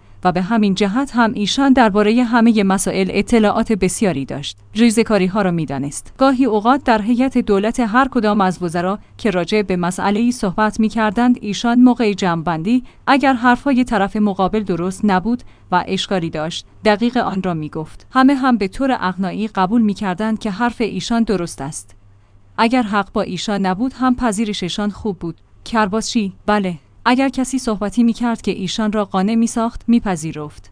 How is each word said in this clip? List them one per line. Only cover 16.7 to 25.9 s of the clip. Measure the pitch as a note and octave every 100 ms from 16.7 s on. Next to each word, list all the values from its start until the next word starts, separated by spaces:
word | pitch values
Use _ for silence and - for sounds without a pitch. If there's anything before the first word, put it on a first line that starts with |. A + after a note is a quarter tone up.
| -
دقیق | G#3+ G#3 A#3 B3
آن | F3+ G3
را | F#3
می‌گفت. | E3 D3+ E3 D#3+ - -
همه | C4 C4
هم | C#4 C4 A#3
به | F#3+
طور | - C4+ B3+
اغنایی | F#3 F3+ F#3+ E3+ G#3+
قبول | G#3 F#3 A#3+
می‌کردند | G#3+ G3 G3+ F3 A3 A3
که | A3
حرف | F#3+ A#3+ A#3+
ایشان | G#3 F#3 - A#3
درست | A3 F#3 E3+ -
است. | C#3 - - - - - _ - - -
اگر | A3+ B3+
حق | G#3+ G#3 G3
با | G#3+
ایشان | F#3+ F3 - G3+ F#3+
نبود | F#3 C4 -
هم | B3+
پذیرششان | B3 B3 G3 G#3+ G3+ F3 F#3 G#3
خوب | F#3+ G#3+ F3+
بود. | E3+ D#3+ _ -
کرباسچی، | - A3+ G#3+